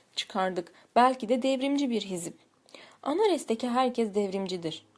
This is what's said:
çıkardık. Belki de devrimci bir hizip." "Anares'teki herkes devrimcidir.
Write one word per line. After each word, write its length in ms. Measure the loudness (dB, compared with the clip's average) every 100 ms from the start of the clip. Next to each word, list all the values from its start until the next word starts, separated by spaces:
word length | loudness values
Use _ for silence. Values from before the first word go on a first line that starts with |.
| _ -12
çıkardık. 560 | -6 -2 -2 -2 -8 -14 _ 4
Belki 320 | 6 4 0
de 140 | 0
devrimci 480 | 2 0 0 0 0
bir 120 | -2
hizip." 360 | -4 -6 -8 -12 _ _ _ -20 -20 -10
"Anares'teki 680 | -4 2 2 2 0 -4 0
herkes 460 | 2 2 0 0
devrimcidir. 720 | 0 -2 -2 -4 -4 -6 -8 -14